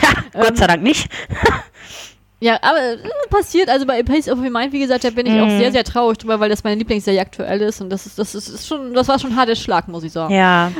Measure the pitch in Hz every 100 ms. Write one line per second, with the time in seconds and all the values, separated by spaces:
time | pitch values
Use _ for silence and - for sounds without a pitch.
0 | 294 - - 185 226 233 185 170 214 -
1 | - - - - - - - - - -
2 | - - _ _ 233 226 - 311 254 233
3 | 403 571 508 403 339 330 381 269 269 240
4 | 240 294 - 262 262 233 269 277 269 254
5 | 247 233 247 220 214 208 240 254 220 240
6 | 240 220 220 214 214 208 220 208 226 214
7 | 196 196 196 - 185 196 208 214 190 190
8 | 208 - 220 202 208 - - 302 254 247
9 | 254 269 262 233 247 226 - 180 180 170
10 | 160 165 160 196 185 175 175 180